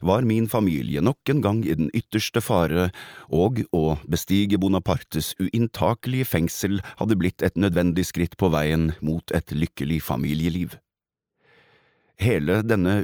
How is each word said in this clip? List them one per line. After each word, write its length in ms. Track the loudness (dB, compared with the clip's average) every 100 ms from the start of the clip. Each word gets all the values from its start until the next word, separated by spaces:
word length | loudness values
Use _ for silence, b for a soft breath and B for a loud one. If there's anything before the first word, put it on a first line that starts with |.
var 240 | 0 2
min 220 | 2 0 0
familie 540 | 0 2 0 -2 0
nok 240 | 0 0 0
en 140 | 0
gang 140 | 2 0
i 140 | 0 0
den 140 | 0
ytterste 480 | -2 -2 -4 -2 -2
fare, 460 | 2 2 2 2 0 -4 B B B
og 300 | 2 2 0 -2 0
å 220 | 0 0 -2
bestige 480 | -4 0 0 2 2
Bonapartes 800 | 2 2 2 -2 -2 -6 -6 -4
uinntakelige 880 | -2 0 -2 0 0 0 -2 -4
fengsel 540 | -2 0 0 -2 -4 -4 -6 B
hadde 220 | 0 2
blitt 240 | 0 0
et 140 | -2 0
nødvendig 460 | 0 2 2 0 -2
skritt 300 | -2 -4 0
på 80 | 0
veien 460 | 2 2 2 0 0
mot 300 | -4 -4 -2 -4
et 160 | -4
lykkelig 460 | -4 -4 -4 -4 -2 -2
familieliv. 720 | -4 -2 -2 -2 -2 -6 -10 _ _ _ _ _ _ b b b b b b b b
Hele 440 | 0 2 2 0
denne 380 | 2 2 2 2